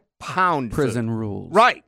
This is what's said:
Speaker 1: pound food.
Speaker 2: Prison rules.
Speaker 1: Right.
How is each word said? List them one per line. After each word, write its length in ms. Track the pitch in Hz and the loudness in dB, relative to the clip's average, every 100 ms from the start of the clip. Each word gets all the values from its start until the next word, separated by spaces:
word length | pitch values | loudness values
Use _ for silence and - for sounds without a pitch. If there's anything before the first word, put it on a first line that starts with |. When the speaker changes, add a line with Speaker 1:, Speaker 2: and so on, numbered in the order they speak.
| _ _ | _ _
Speaker 1:
pound 540 | - 180 180 151 120 | -6 0 2 2 -2
food. 40 | 151 | 0
Speaker 2:
Prison 360 | 135 117 113 | 0 0 -4
rules. 420 | 113 110 98 98 | -4 -4 -8 -2
Speaker 1:
Right. 300 | 175 240 - | 4 4 2